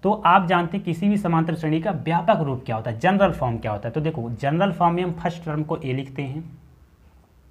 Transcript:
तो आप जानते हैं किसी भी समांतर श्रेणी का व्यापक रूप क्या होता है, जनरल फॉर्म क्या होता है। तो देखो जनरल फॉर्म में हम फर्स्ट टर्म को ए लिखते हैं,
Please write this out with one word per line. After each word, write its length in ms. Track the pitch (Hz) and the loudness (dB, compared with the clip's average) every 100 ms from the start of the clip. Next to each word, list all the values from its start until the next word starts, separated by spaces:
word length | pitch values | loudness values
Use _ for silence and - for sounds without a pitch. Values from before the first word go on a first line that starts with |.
तो 80 | 190 | 0
आप 360 | 208 185 190 175 | 2 6 6 6
जानते 300 | 180 170 202 | 2 2 -2
हैं 80 | 180 | -4
किसी 240 | 160 202 | 0 2
भी 80 | 208 | 2
समांतर 380 | 175 165 165 160 | 2 2 2 0
श्रेणी 260 | 160 156 | 0 0
का 100 | 160 | 0
व्यापक 480 | 147 135 170 165 196 | -2 0 0 4 2
रूप 220 | 147 123 - | 2 -4 -4
क्या 100 | 113 | -6
होता 160 | 113 | -4
है, 80 | 110 | 0
जनरल 320 | 170 196 190 | 2 4 2
फॉर्म 260 | 147 127 117 | 2 -2 -2
क्या 140 | 113 | -4
होता 180 | 104 117 | -4 -4
है। 40 | |
तो 80 | 156 | -4
देखो 280 | 156 156 117 | -4 -4 -6
जनरल 420 | 117 139 160 196 | -4 -2 2 0
फॉर्म 240 | 170 175 170 | 2 2 2
में 80 | |
हम 80 | 180 | -2
फर्स्ट 340 | 175 170 165 165 | -2 -6 -6 -6
टर्म 180 | 151 | -4
को 140 | 156 170 | -4 -4
ए 160 | 143 | -4
लिखते 280 | 131 135 - | -6 -6 -8
हैं, 360 | 139 143 170 - - - - _ - _ _ _ _ | -8 -8 -12 -18 -20 -20 -20 _ -20 _ _ _ _